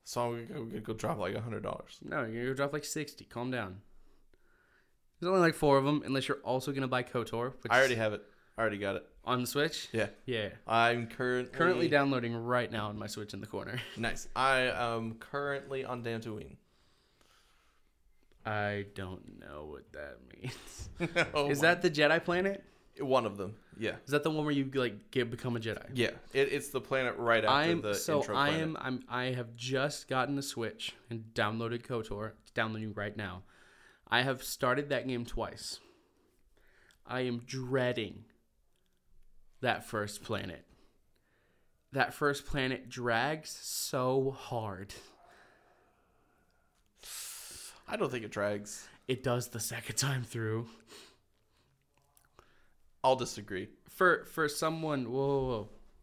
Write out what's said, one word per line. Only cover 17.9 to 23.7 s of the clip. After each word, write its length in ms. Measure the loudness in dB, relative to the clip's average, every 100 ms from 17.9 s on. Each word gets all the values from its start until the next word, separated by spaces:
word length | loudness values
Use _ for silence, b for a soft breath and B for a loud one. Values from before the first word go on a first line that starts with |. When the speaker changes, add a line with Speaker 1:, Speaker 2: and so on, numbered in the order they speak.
| _ _ _ _ _ -4
Speaker 2:
I 400 | -2 0 -2 -6
don't 460 | -8 -8 -8 -12 -18
know 260 | -14 -12 -12
what 200 | -14 -14
that 240 | -14 -14 -14 -20
means. 580 | -12 -12 -12 -16 -14 -14 -6
Speaker 1:
<laughs> 340 | 0 2 2
Oh 160 | 2 2
Speaker 2:
Is 100 | 6
Speaker 1:
my 80 | 6
Speaker 2:
that 120 | 6
the 80 | 4
Jedi 340 | 6 6 6
planet? 400 | 4 2 2 -2 -10 b b -6
Speaker 1:
One 260 | 4 4 4
of 100 | -2
them, 180 | -6 -8 -18